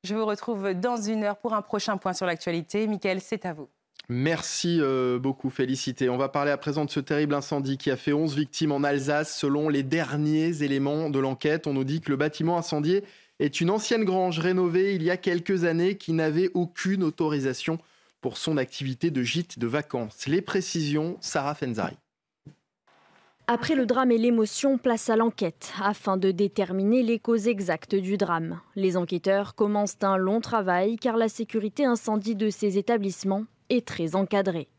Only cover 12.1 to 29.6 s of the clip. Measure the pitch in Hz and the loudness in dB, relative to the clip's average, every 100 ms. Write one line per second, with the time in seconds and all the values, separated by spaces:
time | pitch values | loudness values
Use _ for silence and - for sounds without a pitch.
12.1 | 135 151 - 160 175 165 151 151 196 202 | 0 0 0 0 0 -2 -2 0 0 -2
13.1 | - _ _ 147 - 170 214 214 233 202 | -20 _ _ -2 2 0 0 0 0 2
14.1 | 185 185 160 170 185 180 175 196 190 160 | 2 0 0 0 2 2 2 2 2 0
15.1 | 180 190 175 175 190 170 165 180 196 - | 0 0 0 0 0 2 2 2 0 -2
16.1 | 160 156 156 185 185 175 - 185 196 170 | 0 2 2 2 0 -2 -2 -2 0 0
17.1 | - 156 151 131 123 - 160 _ _ _ | 0 0 0 -2 -2 -4 -4 _ _ _
18.1 | _ 131 - - 151 127 - 135 123 170 | _ -8 -4 -2 0 -2 -4 -6 -2 -2
19.1 | 135 123 165 175 - 117 143 147 123 110 | 0 0 -2 -4 -4 -2 -2 -2 -6 -6
20.1 | - - 170 - 196 180 170 147 151 160 | -8 -2 -2 0 -2 -2 -2 0 0 -2
21.1 | 175 - 156 139 151 131 110 87 - _ | -6 -4 -2 -2 -4 -4 -2 -4 -6 _
22.1 | _ _ _ - _ _ _ _ _ _ | _ _ _ -20 _ _ _ _ _ _
23.1 | _ _ _ - 240 240 294 233 247 254 | _ _ _ -2 -2 2 2 2 4 4
24.1 | 233 233 233 214 - 277 262 254 226 - | 4 4 4 2 2 2 2 2 2 2
25.1 | 220 226 - 180 - - - 202 208 - | 4 2 0 -4 -4 -12 -2 -2 0 -2
26.1 | 190 190 175 202 - 185 185 202 254 226 | 2 2 2 0 2 0 2 4 4 4
27.1 | 233 - 233 208 202 180 160 - 196 185 | 0 2 2 2 0 -2 -4 0 -2 0
28.1 | 202 196 165 165 170 _ - 190 180 175 | 0 0 0 -2 -8 _ 0 0 2 -2
29.1 | 180 190 196 202 - | -2 2 2 0 0